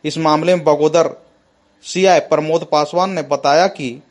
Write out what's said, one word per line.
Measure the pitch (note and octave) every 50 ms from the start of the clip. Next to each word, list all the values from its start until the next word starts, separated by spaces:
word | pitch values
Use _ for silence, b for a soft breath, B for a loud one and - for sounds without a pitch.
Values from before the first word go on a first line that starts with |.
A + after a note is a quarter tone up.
| -
इस | D3+ - D#3+
मामले | D#3+ D#3 D3+ D3+ D#3+ F3 F3+
में | F3 D3+
बगोदर | D#3 D3 D3 D3+ D#3 D3+ E3+ D#3 D3 - - _ _ _ _ _ _ _ _ _ _ _ _ _
सीआई | - - F3+ F#3 F#3+ F3+ D3+
प्रमोद | - - D#3+ D3+ D#3 D#3 D#3+ E3 D#3+ -
पासवान | - D3+ D3 C#3+ - F3 F#3 G3
ने | F#3+ E3+
बताया | D3 C#3 D3 C#3 - C#3+ C#3 D#3+ F3+
कि | G3 F#3+ - D3 B2 A#2+ C#3 _ _